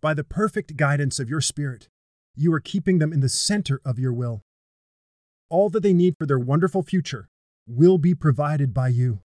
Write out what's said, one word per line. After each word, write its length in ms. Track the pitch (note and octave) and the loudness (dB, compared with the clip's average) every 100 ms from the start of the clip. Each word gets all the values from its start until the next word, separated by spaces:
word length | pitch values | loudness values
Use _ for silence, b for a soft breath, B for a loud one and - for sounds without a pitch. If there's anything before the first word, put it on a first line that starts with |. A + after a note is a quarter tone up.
By 120 | D#3 | -2
the 100 | D3 | -4
perfect 540 | D3 - G#3+ - - D3 | -4 -2 -2 -2 -8 -2
guidance 420 | D3 C#3+ C#3 - | 0 2 0 -2
of 120 | A#2+ | -4
your 100 | D#3 | -4
Spirit, 480 | - - D3 A#2+ _ _ _ _ _ - | -4 -4 -8 -8 _ _ _ _ _ -2
you 180 | D#3+ | 0
are 60 | D#3+ | 0
keeping 400 | - G3+ G3 F#3 | -2 -2 2 2
them 120 | D#3 | 2
in 100 | D#3+ | 0
the 60 | C3+ | 0
center 540 | - - G#3 - C#3 | -2 -2 -2 -2 -4
of 140 | C3 A#2+ | -4 -4
your 160 | B2+ | -4
will. 300 | A#2+ A#2+ A2+ _ _ _ _ _ _ _ _ _ _ _ | -4 -6 -8 _ _ _ _ _ _ _ _ _ _ _
All 200 | E3 G3+ | 2 2
that 100 | G#3 | 2
they 120 | G3 | 2
need 200 | F3 F3+ - | 4 4 0
for 80 | D3+ | -2
their 120 | C3+ | -2
wonderful 440 | B2 D3 F3+ F#3+ | 0 0 0 -2
future 440 | - F#3 C#3+ A#2 - _ _ _ - | -2 -2 -4 -12 -16 _ _ _ -12
will 320 | A#2+ E3+ F#3 | 4 4 6
be 160 | E3 | 2
provided 580 | E3+ D#3 C3 D3 D3+ C#3 | 2 0 0 -2 -2 -2
by 180 | G#2+ B2+ | -2 -2
you. 320 | A#2+ B2 G#2 | 0 -2 -4